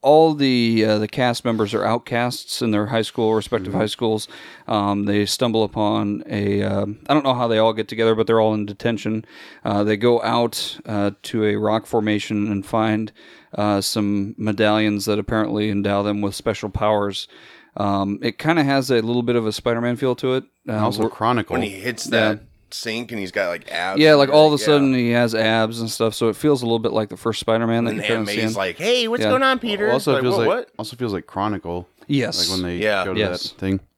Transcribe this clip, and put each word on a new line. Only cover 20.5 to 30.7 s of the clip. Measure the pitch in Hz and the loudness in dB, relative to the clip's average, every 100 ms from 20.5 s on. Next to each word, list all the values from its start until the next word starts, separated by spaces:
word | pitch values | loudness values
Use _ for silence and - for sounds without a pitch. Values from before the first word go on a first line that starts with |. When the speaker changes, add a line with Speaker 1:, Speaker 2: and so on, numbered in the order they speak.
| _ - | _ -6
Speaker 1:
Uh, | |
Speaker 2:
And | 107 | -2
also | 107 101 | 0 0
Speaker 1:
we're | 110 | -4
Speaker 2:
Chronicle. | - 110 123 - | 0 0 0 0
Speaker 3:
When | 123 | -2
he | 110 | -4
hits | 98 113 117 - | -4 -8 -6 -2
Speaker 1:
Yeah. | 113 107 | 0 2
Speaker 3:
that | 107 - _ _ | -2 -10 _ _
sink | - 117 113 117 | -12 -8 -8 -6
and | 117 | -8
he's | 92 | -4
got, | 104 92 | -2 -2
like, | 87 - | -2 -6
abs | 85 90 98 | -6 -2 4
Speaker 1:
Yeah, | 156 | 6
Speaker 3:
and | 151 | 8
Speaker 1:
like, | 135 | 6
all | 147 156 | 6 6
of | |
a | |
Speaker 3:
everything. | 147 - | 4 2
Yeah. | 147 | 4
Speaker 1:
sudden | 139 | 4
he | 127 120 | 2 2
has | 117 120 | 2 2
abs | 110 110 113 110 117 | 2 2 2 0 -2
and | 113 | -6
stuff, | - 113 | 0 -2
so | - 117 | 2 0
it | 101 | 2
feels | 151 143 | 2 2
a | 120 | 2
little | 117 | 0
bit | 110 | 0
like | 113 107 | -2 -2
the | - | -4
first | 113 110 | -4 -4
Spider-Man | - 113 117 117 | 0 0 2 0
that | 117 | -2
Speaker 3:
And | 104 | -2
Speaker 1:
you | |
kinda | 104 113 | -2 -2
Speaker 3:
Aunt | 104 | 0
Speaker 1:
see | 104 | -2
Speaker 3:
May's | 110 | -2
Speaker 1:
in | 101 | -2
Speaker 3:
like, | 95 87 | -4 -4
"Hey, | 185 247 226 | -2 0 0
what's | 233 | -2
Speaker 1:
Yeah. | 214 | 0
Speaker 3:
going | 254 | 2
on, | 269 262 | 0 0
Peter?" | 240 202 208 | -2 -2 0
Speaker 2:
Also | - 185 | 0 2
Speaker 3:
Like, | 135 | 0
Speaker 2:
feels | 127 113 | 2 2
Speaker 3:
"What, | 117 | 2
Speaker 2:
like, | 226 | 0
Speaker 3:
what?" | - | -4